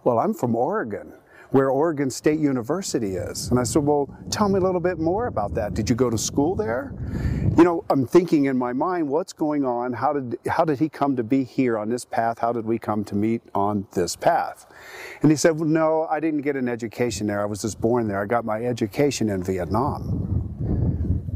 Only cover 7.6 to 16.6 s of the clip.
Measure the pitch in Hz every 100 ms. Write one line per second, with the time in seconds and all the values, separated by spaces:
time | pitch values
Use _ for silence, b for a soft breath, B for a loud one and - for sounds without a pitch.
7.6 | 175 170 - 151 123 175 175 156 139 127
8.6 | 123 123 170 180 147 147 190 - 156 151
9.6 | 135 120 123 113 139 143 127 117 - -
10.6 | 165 127 156 - 143 127 110 135 127 -
11.6 | 127 113 107 123 - - 113 117 117 120
12.6 | 107 117 - 107 101 104 110 113 - 98
13.6 | 101 104 95 98 85 - - 160 - -
14.6 | - B B B B B 147 151 170 156
15.6 | 160 160 160 160 160 156 160 151 139 135